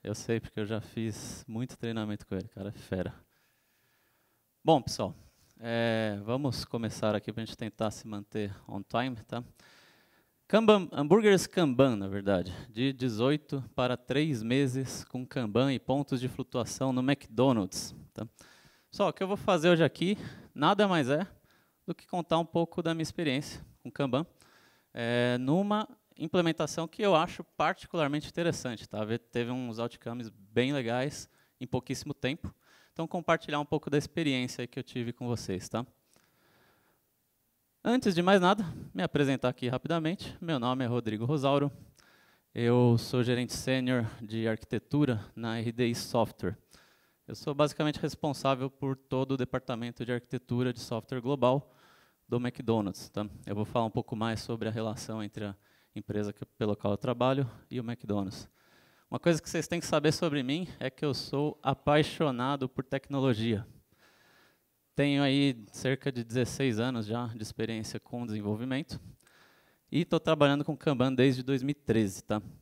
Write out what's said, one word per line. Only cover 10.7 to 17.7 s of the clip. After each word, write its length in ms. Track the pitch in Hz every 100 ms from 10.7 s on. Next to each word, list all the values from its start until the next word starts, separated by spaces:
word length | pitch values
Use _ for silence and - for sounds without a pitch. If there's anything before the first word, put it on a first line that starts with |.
| 208 175
hambúrgueres 580 | - 147 202 208 190 -
Kanban, 500 | - 156 123 135 107
na 100 | 98
verdade, 460 | 101 98 95 90 87 -
de 240 | 110 135
dezoito 680 | 131 127 107 127 151 - 139 113
para 220 | - 123 123
três 440 | - 147 156 123
meses 600 | 113 131 139 127 127 -
com 240 | - 127 127
Kanban 460 | 139 110 107 135
e 60 | 127
pontos 420 | - 135 139 131
de 80 | 123
flutuação 640 | - 127 127 117 - 131
no 80 | 127
McDonald's, 920 | 131 139 - 110 135 117 90